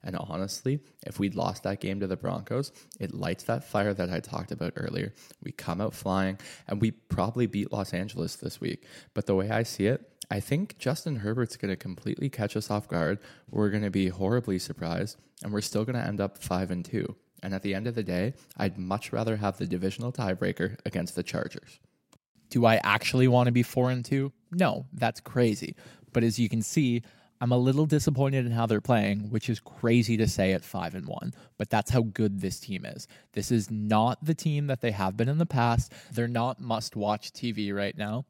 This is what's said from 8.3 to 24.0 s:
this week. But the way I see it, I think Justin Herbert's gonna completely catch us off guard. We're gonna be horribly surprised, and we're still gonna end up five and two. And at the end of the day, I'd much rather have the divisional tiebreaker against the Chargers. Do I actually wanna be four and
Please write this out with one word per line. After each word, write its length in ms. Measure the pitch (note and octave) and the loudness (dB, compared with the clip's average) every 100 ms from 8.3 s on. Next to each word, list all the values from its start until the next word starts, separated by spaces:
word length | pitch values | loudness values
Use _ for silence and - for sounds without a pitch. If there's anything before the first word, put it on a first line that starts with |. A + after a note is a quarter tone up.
| - | -6
this 240 | - - | -10 -6
week. 240 | - - - - - | -8 -8 -14 -20 -8
But 120 | - | -6
the 100 | - | 2
way 140 | F#2+ G2+ | 2 2
I 140 | A2 | 0
see 240 | A#2 - G2 | 0 2 2
it, 220 | C3+ - _ - | 2 -6 _ -8
I 80 | G#2 | -6
think 380 | - D3 G#3 - | -2 -2 -2 -4
Justin 400 | C3 D#3 E3+ C3 | -2 -2 -4 -2
Herbert's 400 | G2+ A#2 A#2 - | -2 0 -2 -2
gonna 180 | G2+ | -4
completely 540 | F#2 - F2 - - C#3 | -4 -6 -8 -6 -2 -4
catch 260 | - G#2 | -2 -2
us 160 | G#2+ - | -2 0
off 160 | G#2 - | -2 0
guard. 320 | F2 D#2+ G2 - - - | 0 2 0 -6 -20 -6
We're 200 | - G#2 | 0 2
gonna 220 | G#2 G#2 | 2 0
be 160 | G2 F#2 | 2 0
horribly 520 | F2+ F#2+ B2 A2+ F#2 | 0 2 2 0 -2
surprised, 580 | - - E2+ E2+ G#2 - _ - | -4 -6 -4 -2 -4 -8 _ -14
and 80 | G2+ | -4
we're 80 | G#2 | -4
still 240 | - G#2+ | -2 -2
gonna 160 | A2 B2 | -2 -2
end 220 | G#2 G2+ | -4 -2
up 160 | G2 - | -2 -4
five 340 | - F2+ F#2+ | -2 0 0
and 140 | F2+ | -4
two. 320 | F2 A2 - - _ _ | -4 -4 -4 -8 _ _
And 100 | F#2+ | -6
at 100 | F#2+ | -4
the 120 | G2+ | -2
end 100 | F#2+ | -2
of 100 | A#2 | -2
the 80 | A#2 | -4
day, 320 | F#2 F2 G#2+ - - | -2 0 0 -4 -16
I'd 220 | - G2 F#2 | -2 -2 -2
much 340 | F#2 A#2 - | -4 -4 -2
rather 240 | A2+ A2+ | -2 -2
have 220 | G#2+ G2+ - | 0 -2 -2
the 100 | F#2 | -4
divisional 460 | F2+ F#2+ - B2 | -2 -2 -2 -6
tiebreaker 640 | B2+ G2+ F#2 F#2+ - F#2 - | -2 -2 0 -2 0 -4 -4
against 300 | - F#2 F2 | -6 -4 -4
the 80 | - | -6
Chargers. 580 | - - - - - - _ _ _ _ _ _ _ | -4 -4 -6 -10 -18 -20 _ _ _ _ _ _ _
Do 160 | B2 | 4
I 120 | A#2 A2+ | 6 6
actually 440 | G2+ G#2+ - C3 B2+ | 6 2 4 4 6
wanna 240 | B2 B2 | 6 6
be 100 | A#2+ | 4
four 300 | A#2+ C3 B2+ | 2 2 2
and 120 | B2+ | 0